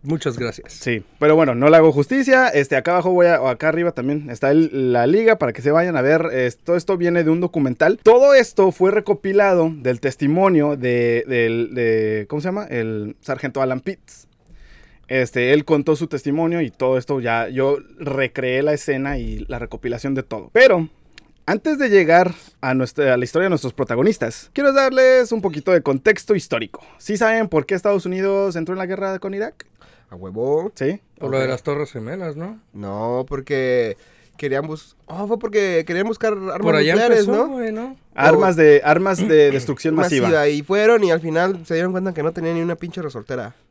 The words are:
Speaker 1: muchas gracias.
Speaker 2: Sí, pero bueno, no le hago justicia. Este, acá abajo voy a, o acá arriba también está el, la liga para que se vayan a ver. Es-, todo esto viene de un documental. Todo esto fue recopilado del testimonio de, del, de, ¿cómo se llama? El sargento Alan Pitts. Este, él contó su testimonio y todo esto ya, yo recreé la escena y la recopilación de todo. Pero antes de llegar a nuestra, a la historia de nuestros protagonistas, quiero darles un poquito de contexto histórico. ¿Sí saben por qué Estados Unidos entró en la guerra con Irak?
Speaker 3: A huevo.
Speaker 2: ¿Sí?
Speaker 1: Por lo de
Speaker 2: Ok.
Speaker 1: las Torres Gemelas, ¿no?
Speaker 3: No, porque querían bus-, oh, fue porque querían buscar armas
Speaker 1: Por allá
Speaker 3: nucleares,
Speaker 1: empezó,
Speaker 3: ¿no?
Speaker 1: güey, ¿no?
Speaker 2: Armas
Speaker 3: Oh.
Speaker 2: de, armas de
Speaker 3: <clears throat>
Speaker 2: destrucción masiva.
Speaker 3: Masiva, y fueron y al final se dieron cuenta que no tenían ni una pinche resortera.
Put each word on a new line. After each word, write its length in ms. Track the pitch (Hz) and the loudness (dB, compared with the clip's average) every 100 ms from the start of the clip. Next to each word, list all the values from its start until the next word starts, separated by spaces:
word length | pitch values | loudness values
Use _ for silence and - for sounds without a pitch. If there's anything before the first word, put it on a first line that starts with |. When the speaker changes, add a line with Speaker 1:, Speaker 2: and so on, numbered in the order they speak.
Speaker 1:
muchas 360 | 139 160 143 120 | -6 -4 -4 -6
gracias. 320 | 120 - - | -8 -10 -18
Speaker 2:
Sí, 320 | - 127 113 - _ | -10 -6 -6 -8 _
pero 160 | 151 156 | 4 4
bueno, 180 | 151 | 4
no 160 | 120 143 | 4 6
le 60 | 160 | 8
hago 160 | 160 | 6
justicia. 560 | 143 143 262 262 262 254 | 4 0 0 4 4 4
Este, 300 | 147 139 139 | 2 0 -2
acá 140 | 165 | 0
abajo 180 | 180 175 | 0 2
voy 140 | 180 175 | 4 4
a, 160 | 165 | 4
o 60 | 131 | 0
acá 180 | 123 156 | 0 -2
arriba 220 | 160 170 | 0 -2
también 380 | 147 127 147 147 | -2 -4 -6 -8
está 220 | 120 139 | -4 2
el, 420 | 151 160 135 127 | 2 2 0 0
la 140 | 123 120 | 2 2
liga 300 | 190 226 226 | 2 2 2
para 120 | 135 | -2
que 100 | 113 | -2
se 80 | 131 | 0
vayan 260 | 156 180 156 | 0 0 0
a 40 | |
ver. 260 | 131 160 165 | 2 2 0
Es-, 260 | 131 123 - | -2 -2 -4
todo 160 | - 175 | -2 -2
esto 180 | 165 185 | -2 -2
viene 280 | 170 175 | 0 0
de 60 | 156 | 0
un 100 | 165 | 0
documental. 580 | 180 165 135 120 160 220 | -2 -2 -2 0 0 4
Todo 300 | 220 247 277 269 | 6 6 8 6
esto 360 | 233 - 190 | 4 2 2
fue 200 | - 185 | 4 2
recopilado 760 | 208 208 202 196 196 202 180 165 156 | 2 -2 -4 0 2 4 2 0 -2
del 240 | 127 123 | -4 -2
testimonio 760 | 135 - 143 165 190 165 147 143 | -4 -2 0 2 4 4 0 -2
de, 480 | 123 120 120 117 120 | -2 0 2 0 0
del, 460 | 123 113 117 117 123 | 0 0 0 -4 -2
de, 500 | 117 110 110 107 101 | 0 0 0 -4 -6
¿cómo 100 | 147 | -6
se 60 | 180 | -6
llama? 160 | 196 208 | -8 -6
El 460 | 123 113 107 104 - | -6 -6 -6 -10 -12
sargento 400 | - 127 139 139 | -10 -8 -6 -4
Alan 180 | 131 127 | -2 -4
Pitts. 460 | 190 190 - - _ _ _ - - - - _ - | -8 -12 -18 -20 _ _ _ -20 -20 -20 -20 _ -6
Este, 460 | 131 123 123 123 | -2 -2 -2 2
él 120 | 151 - | 0 2
contó 300 | 151 147 151 | 0 0 -2
su 120 | 165 | -4
testimonio 540 | 143 147 147 165 170 | -6 -4 -2 -2 -2
y 100 | 135 | -6
todo 260 | _ 131 131 | _ -2 -2
esto 220 | - 139 | -2 -4
ya, 280 | 120 113 107 | -2 -4 -4
yo 280 | 131 135 143 - - | -2 -2 -2 -6 -14
recreé 640 | 143 135 131 - 127 127 | -8 -4 -4 -4 -2 -2
la 100 | 147 | -2
escena 440 | 151 - 135 139 143 | -2 -4 -4 -4 -6
y 260 | 113 110 110 | -8 -10 -10
la 120 | 123 | -10
recopilación 560 | 117 113 120 120 139 135 | -12 -10 -8 -8 -6 -6
de 80 | |
todo. 260 | - 110 - | -6 -12 -2
Pero 380 | 226 262 180 160 _ _ - _ _ - | 4 6 4 -2 _ _ -20 _ _ -6
antes 320 | 208 320 294 | -4 -2 -2
de 120 | 262 | 4
llegar 440 | 202 160 170 180 170 - _ | 4 6 4 4 -4 -20 _
a 120 | 131 | -4
nuestra, 400 | 131 127 - 139 | -2 -2 0 0
a 40 | 123 | 2
la 60 | |
historia 220 | 123 165 190 | 0 -2 0
de 40 | |
nuestros 240 | 170 131 | -2 -4
protagonistas, 760 | - 131 117 175 214 117 - - | -6 -4 0 0 0 -6 -8 -10
quiero 200 | - 277 | 0 2
darles 580 | 269 269 262 262 254 247 | 2 2 4 4 4 2
un 100 | 226 | -2
poquito 300 | 185 147 - | -4 -4 0
de 100 | 175 | 2
contexto 500 | 143 135 - 208 - 202 | 2 0 2 0 0 -2
histórico. 480 | - 117 107 - - _ | -2 -6 -6 -12 -20 _
¿Sí 200 | - 208 | -8 0
saben 320 | 220 226 214 | 0 0 0
por 180 | 156 131 | -2 -2
qué 80 | 190 | -2
Estados 300 | 202 202 180 | 0 -2 -2
Unidos 480 | 185 196 196 196 170 | -4 -2 0 -2 -4
entró 180 | 165 | -8
en 60 | 185 | -8
la 80 | 185 | -8
guerra 320 | 190 190 190 | -6 -6 -6
con 160 | 196 196 | -8 -8
Irak? 320 | 233 _ - _ _ _ _ | -10 _ -20 _ _ _ _
Speaker 3:
A 60 | 87 | -18
huevo. 560 | 92 101 127 151 190 - | -12 -6 -2 -2 -4 -4
Speaker 2:
¿Sí? 260 | 135 196 _ _ | -4 -4 _ _
Speaker 1:
Por 100 | 135 | -6
lo 80 | 131 | -2
de 80 | 131 | -2
Speaker 2:
Ok. 40 | |
Speaker 1:
las 120 | 127 | -4
Torres 280 | - 147 147 | -6 -6 -8
Gemelas, 440 | 123 110 180 170 147 | -10 -12 -10 -10 -10
¿no? 240 | 180 220 _ | -14 -14 _
Speaker 3:
No, 520 | - 101 104 113 123 135 | -16 -12 -8 -6 -6 -6
porque 720 | 139 131 135 127 123 113 101 _ _ _ - | -10 -6 -4 0 0 -2 -6 _ _ _ -12
querían 280 | 147 139 156 | -6 -4 -6
bus-, 300 | 156 - _ - | -12 -16 _ -16
oh, 220 | 165 202 | -12 -6
fue 100 | 226 | -6
porque 460 | 233 208 196 170 160 | -2 -2 0 -2 -2
querían 220 | 175 208 | -4 -4
buscar 260 | 214 220 | -2 -4
armas 260 | 208 190 175 | -4 -8 -2
Speaker 1:
Por 160 | 202 156 | 0 2
allá 180 | 151 | 2
Speaker 3:
nucleares, 260 | 180 240 233 | 2 2 2
Speaker 1:
empezó, 260 | 202 208 277 | 2 0 -2
Speaker 3:
¿no? 60 | |
Speaker 1:
güey, 180 | 262 226 | -4 -8
¿no? 240 | 214 247 262 _ - | -8 -10 -14 _ 2
Speaker 2:
Armas 400 | 143 156 190 170 | 4 4 2 4
Speaker 3:
Oh. 60 | |
Speaker 2:
de, 200 | 156 143 | 6 6
armas 340 | 147 160 196 180 | 6 2 2 -2
de 80 | 202 | 2
Speaker 3:
<clears throat> 240 | 156 143 | 4 4
Speaker 2:
destrucción 420 | 135 123 135 165 | 2 -4 -4 -2
masiva. 360 | 160 180 143 120 | 0 0 2 2
Speaker 3:
Masiva, 200 | 160 147 | 2 2
y 140 | 147 | -2
fueron 400 | 147 196 220 233 | -2 2 4 4
y 80 | 190 | 2
al 100 | 165 | 0
final 420 | 165 160 180 185 | 0 -2 -2 -4
se 120 | 160 165 | -6 -4
dieron 160 | 180 | -2
cuenta 200 | 185 190 | -4 -6
que 120 | 165 | -4
no 80 | 151 | -6
tenían 220 | 165 165 170 | -4 -6 -4
ni 60 | |
una 140 | 165 165 | -4 -6
pinche 280 | 175 185 | -10 -12
resortera. 500 | 156 123 104 127 117 _ _ | -12 -12 -12 -10 -10 _ _